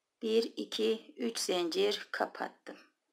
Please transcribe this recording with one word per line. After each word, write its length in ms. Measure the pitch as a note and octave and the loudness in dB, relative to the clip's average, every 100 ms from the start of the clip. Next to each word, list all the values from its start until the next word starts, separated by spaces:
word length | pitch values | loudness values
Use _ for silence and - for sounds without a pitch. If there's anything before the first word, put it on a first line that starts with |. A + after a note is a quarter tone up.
| _ - | _ -6
Bir, 220 | A3+ A3 | 2 4
iki, 720 | A3+ - G3 - A3 A3 - - | 2 -2 -6 0 2 0 -4 -4
üç 220 | A#3 A#3 | -4 -2
zincir 680 | - F3+ E3+ F#3 G3+ G3+ - | 0 0 0 2 2 0 -4
kapattım. 680 | - G3 - - - - - - _ _ | -4 -4 -4 -8 -8 -16 -16 -18 _ _